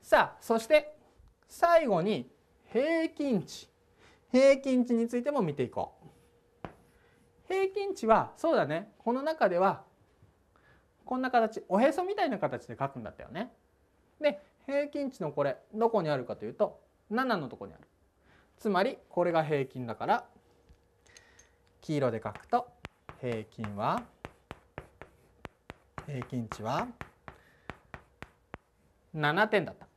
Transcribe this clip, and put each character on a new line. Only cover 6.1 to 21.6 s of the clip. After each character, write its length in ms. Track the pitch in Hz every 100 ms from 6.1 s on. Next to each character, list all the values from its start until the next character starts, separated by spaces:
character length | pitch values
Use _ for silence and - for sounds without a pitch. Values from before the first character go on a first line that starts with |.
| - _ _ _ _
う。 20 | - - _ _ _ _ _ _ _
平 220 | 381 392
均 260 | 403 403
値 140 | 381 220
は、 240 | 214 127 -
そ 160 | 330
う 40 | 277
だ 100 | 143
ね。 240 | 156 208 _
こ 140 | -
の 100 | 247
中 260 | 285 320 214
で 120 | 175
は、 240 | 190 165 - _ _ _ _ _ _ _ _ _ _ _
こ 120 | - 254
ん 60 |
な 80 | 254
形、 320 | 247 220 220 -
お 120 | 190
へ 120 | 262
そ 100 | -
み 140 | 359 403
た 80 |
い 60 | 370
な 100 | 202
形 260 | 147 120 -
で 100 | 113
書 120 | 135
く 100 | 123
ん 60 |
だ 80 | 110
っ 40 | -
た 60 |
よ 60 | 64
ね。 240 | 135 247 _ _ _ _ _ _ _
で、 220 | 302 294 - _ -
平 220 | 277 285
均 240 | 294 277
値 100 | -
の 80 | 160
こ 140 | 143
れ、 120 | 143 - _
ど 160 | 214 226
こ 120 | 226
に 80 | 165
あ 60 | 143
る 80 |
か 100 | 123
と 100 | -
い 40 | -
う 60 |
と、 280 | - 208 - _ _ _
七 280 | 214 262 208
の 120 | 135
と 80 | -
こ 120 | -
に 40 |
あ 40 | -
る。 80 | - _ _ _ _ _ _ _
つ 100 | 226
ま 140 | 185
り、 160 | 208 - _
こ 120 | -
れ 80 | 175
が 140 | 165
平 200 | 151 151
均 220 | 135 131 120
だ 80 |
か 120 | 110 127
ら、 180 | 226 247 _ _ _ _ - _ _ _ - _ _ _ _